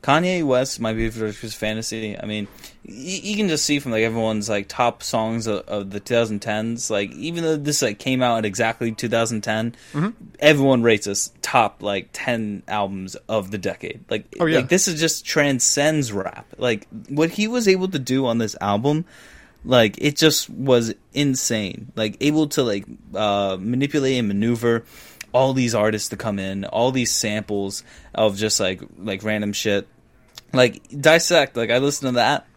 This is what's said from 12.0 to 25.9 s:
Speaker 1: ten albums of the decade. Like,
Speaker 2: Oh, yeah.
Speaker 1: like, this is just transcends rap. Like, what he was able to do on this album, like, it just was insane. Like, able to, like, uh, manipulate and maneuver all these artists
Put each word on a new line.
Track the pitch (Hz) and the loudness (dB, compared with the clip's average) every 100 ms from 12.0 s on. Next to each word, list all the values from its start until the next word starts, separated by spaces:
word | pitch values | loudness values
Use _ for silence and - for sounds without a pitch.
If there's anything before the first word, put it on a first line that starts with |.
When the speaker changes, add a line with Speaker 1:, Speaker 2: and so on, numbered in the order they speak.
| - | -6
Speaker 1:
ten | - - 120 107 98 - | -8 -4 -2 -4 -8 -6
albums | 104 101 98 95 - - | -4 -2 -4 -10 -14 -4
of | 110 95 | -4 -2
the | 101 | -6
decade. | 92 - - - - | -6 -6 -10 -14 -8
Like, | 110 - - | -8 -8 -4
Speaker 2:
Oh, | 165 | 0
yeah. | 156 | 0
Speaker 1:
like, | 135 | 2
this | 180 - | 2 2
is | 156 | 0
just | 160 - - | -2 -2 -2
transcends | 160 143 131 - - 147 156 127 | 0 2 2 0 2 2 2 0
rap. | 101 92 - - - | -4 -6 -10 -20 -4
Like, | 123 107 - 113 113 | 0 0 -4 -18 -6
what | 143 165 | 0 0
he | 170 214 | 2 0
was | 247 214 | 2 2
able | 185 185 | 2 0
to | 170 | -4
do | 127 131 131 | -2 0 0
on | 117 | 0
this | 110 - | -2 -2
album, | 101 101 131 156 170 - - - - _ | -2 0 2 0 -4 -14 -20 -20 -20 _
like, | - 123 110 - | 4 6 6 2
it | 147 143 | -2 4
just | 156 - - | 4 4 -4
was | - 135 120 113 - _ | -6 4 4 2 -8 _
insane. | 135 143 131 - 113 98 - - - | -2 0 0 -2 -2 -4 -8 -12 -4
Like, | 110 101 | -4 0
able | 143 151 151 | 0 2 0
to, | - | 0
like, | 123 101 98 60 - 98 | 0 -2 -6 -20 -10 -2
uh, | 107 101 98 95 | 0 2 0 -2
manipulate | 101 123 139 151 135 131 | -2 -2 0 0 0 0
and | 110 | 0
maneuver | 101 113 117 117 117 - - - - - | 0 0 2 2 0 -2 -20 -20 -20 -2
all | 123 131 | 2 2
these | 131 120 113 | 2 0 2
artists | 107 | 0